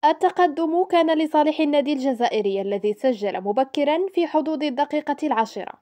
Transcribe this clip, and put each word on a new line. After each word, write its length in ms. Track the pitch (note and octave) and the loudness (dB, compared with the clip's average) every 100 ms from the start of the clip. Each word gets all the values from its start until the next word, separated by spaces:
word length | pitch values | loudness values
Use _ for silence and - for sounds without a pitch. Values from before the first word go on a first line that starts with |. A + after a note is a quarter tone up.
| D4 | 2
التقدم 760 | D#4+ F#4 - F4+ D4 E4 E4+ | 2 0 2 2 2 0 0
كان 340 | F#4 F4 E4 D#4+ | 2 2 2 2
لصالح 420 | D#4 D#4 D4+ D4+ | 2 2 2 2
النادي 340 | D#4 D4 C#4 | 2 2 0
الجزائري 680 | C#4+ C4 A#3 A#3+ G#3+ G3 G3 | -2 -2 0 0 0 -2 -2
الذي 320 | G3 G3+ G#3 | -4 -2 -2
سجل 480 | G#3 C4 A3+ G3+ F3+ | 0 -2 0 -4 -4
مبكرًا 580 | F#3+ G#3 C4+ D4+ C#4+ D#4 F#4+ | -2 -2 0 0 0 0 -2
في 140 | F#4 E4 | -2 0
حدود 360 | D#4 D4+ D#4 | 0 -2 -2
الدقيقة 540 | D4 B3 C#4+ D4+ D4+ C#4+ | -4 -2 -2 -2 -4 -4
العاشرة. 500 | D4+ A3+ A3 - F3+ - | -2 -2 -2 -6 -12 -14